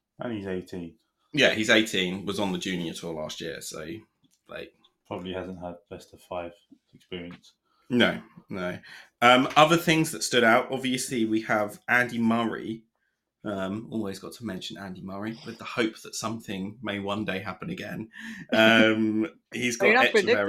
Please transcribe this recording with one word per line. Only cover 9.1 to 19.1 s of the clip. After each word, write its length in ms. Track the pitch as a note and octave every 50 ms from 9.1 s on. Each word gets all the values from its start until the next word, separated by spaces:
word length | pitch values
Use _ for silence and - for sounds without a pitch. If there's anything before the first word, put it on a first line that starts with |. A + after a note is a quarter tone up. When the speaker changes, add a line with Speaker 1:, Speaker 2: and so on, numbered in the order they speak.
| _ -
Speaker 2:
Um, 260 | A#2+ B2 B2+ B2+ C3 - -
other 220 | D3+ D#3 D3+ E3+ E3
things 340 | E3 E3+ D#3+ D#3+ D#3 D3+
that 120 | - - -
stood 200 | - - B2 A#2
out, 280 | A2+ A2+ B2+ B2 -
obviously 540 | C3 A#2+ A#2 C3 B2+ B2 - - C3+ A#2+ A2+
we 160 | G#2+ A2 A2
have 380 | A2 - A#2 G#2+ G#2 G#2 - - _ -
Andy 300 | A#2+ B2 B2 A#2+ A#2 A#2
Murray. 640 | A#2 A2+ A2+ A#2 A#2 G#2+ - - - G2 A2+ A2 _ _ _ _ _ _ _ _ _ _ _ _ -
Um, 440 | A2 G2+ F#2+ F#2+ F#2+ G2+ A2 A2+ -
always 260 | - A2+ G#2 G2 G2 F#2
got 160 | - - -
to 100 | - A#2
mention 320 | G#2 F#2 F#2 - - - -
Andy 220 | G2+ F#2+ F#2 G2 F#2+
Murray 340 | F#2+ F#2+ G2 G#2 A2+ A2+ - -
with 140 | A2+ G#2+ -
the 40 | G2+
hope 360 | - - B2 A2+ A2 - -
that 140 | - - -
something 640 | - - G#2+ A2 A2+ - - G2+ F#2+ F#2+ G2+ G#2 -
may 160 | - G2+ G2+ G2+
one 260 | G2 G2 G2+ C3 A2
day 140 | - F#2 F#2+
happen 320 | G2 G2+ F2 - - -
again. 400 | F2+ F2+ G2+ G#2 - - A2 - _ - A3 A3+ - F#3+ - -
Um, 760 | - A2 A2+ A2 A2+ A2+ A2 A2 A2 A2 A2 A2